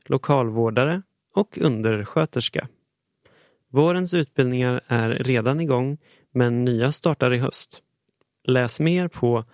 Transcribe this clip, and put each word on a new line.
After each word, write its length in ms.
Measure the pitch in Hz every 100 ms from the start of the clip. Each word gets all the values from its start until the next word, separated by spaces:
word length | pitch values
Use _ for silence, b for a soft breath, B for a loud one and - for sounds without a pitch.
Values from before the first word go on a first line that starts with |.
| -
lokalvårdare 960 | 135 - 139 117 113 113 110 139 180 - _ _
och 240 | 196 208 -
undersköterska. 1040 | 160 113 110 107 101 165 160 123 - - 135 _ _ _ _ _ b b b b b
Vårens 440 | 131 160 180 180
utbildningar 680 | 175 147 - 127 127 127 123 -
är 220 | 117 113
redan 520 | 120 123 120 117 147
igång, 360 | 160 123 131 147 b b b
men 340 | 127 120 120 123
nya 260 | 117 127
startar 420 | - 170 151 123
i 40 | 123
höst. 440 | 131 - - - _ _ _ _ _ _
Läs 360 | - 127 123 -
mer 280 | 160 180 175
på 380 | - 120 117 110